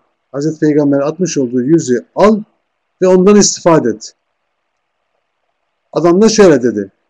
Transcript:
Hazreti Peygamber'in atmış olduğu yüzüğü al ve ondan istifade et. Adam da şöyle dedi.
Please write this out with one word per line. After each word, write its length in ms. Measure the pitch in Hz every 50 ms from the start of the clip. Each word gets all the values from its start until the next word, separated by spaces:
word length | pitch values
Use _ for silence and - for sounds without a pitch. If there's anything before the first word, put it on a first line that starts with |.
| _ _ _ _ _ _
Hazreti 280 | - 139 143 160 160 -
Peygamber'in 420 | 160 151 147 151 147 139 143 139
atmış 360 | 139 151 156 - 185 160 - 147
olduğu 240 | 131 120 123 127
yüzüğü 440 | 120 135 165 165 131 123 120 117 - _ -
al 260 | 147 180 208 220 196 214 _ _ _ _ _ _ _ _ _ _ -
ve 60 | 180 185
ondan 280 | 185 185 180 202 208
istifade 540 | 208 196 - - - - 175 165 151 127 117
et. 240 | 104 - - - - _ _ _ _ _ _ _ _ _ _ _ _ _ _ _ _ _ _ _ _ _ _ _ _ _ _ _ _ _ _ _ _ _ _ _ -
Adam 280 | 147 151 170 170 190
da 80 | 220 220
şöyle 340 | 220 - 202 180 151 127 120
dedi. 280 | 120 101 104 98 95 _ _ _ _